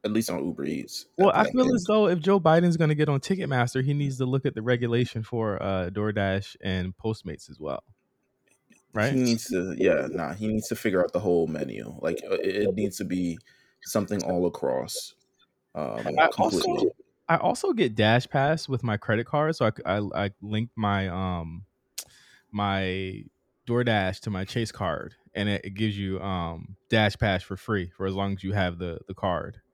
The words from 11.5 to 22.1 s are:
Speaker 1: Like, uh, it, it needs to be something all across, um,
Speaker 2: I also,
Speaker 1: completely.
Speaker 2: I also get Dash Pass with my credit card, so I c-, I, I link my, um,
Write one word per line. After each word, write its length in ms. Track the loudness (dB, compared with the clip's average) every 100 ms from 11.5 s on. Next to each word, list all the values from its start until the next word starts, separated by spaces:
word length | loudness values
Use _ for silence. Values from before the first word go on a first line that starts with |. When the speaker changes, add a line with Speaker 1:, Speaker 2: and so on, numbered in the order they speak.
| -2 -4 -6 -10 -4
Speaker 1:
Like, 220 | -4 -4 -2
uh, 40 | -2
it, 200 | 0 0
it 180 | 0
needs 220 | 0 -2 -2
to 60 |
be 340 | -4 -2 -2 -4 _ _ _ _
something 400 | -4 -2 0 -2
all 220 | 0 0 0
across, 680 | 0 -2 -2 -4 -8 -10 _ _ _ _ _ _
um, 320 | -8 -6 -4 -2 2
Speaker 2:
I 100 | 2 4
also, 220 | 0 2
Speaker 1:
completely. 300 | 0 0 0 -2 -20 _ -2
Speaker 2:
I 80 | 0
also 360 | 2 0 0
get 220 | 2 0
Dash 320 | 4 4 4 2
Pass 420 | 0 0 0 -2
with 140 | -4
my 140 | -2 -4
credit 280 | 0 -2 0
card, 300 | -2 0 0
so 100 | 0
I 40 |
c-, 120 | 0
I, 140 | -2 -2 -2 -2
I 60 | -4 -4
link 300 | -4 -2 -2 -2
my, 320 | 0 0 0
um, 560 | -2 -4 -4 -6 -12 -16 _ _ -16 -16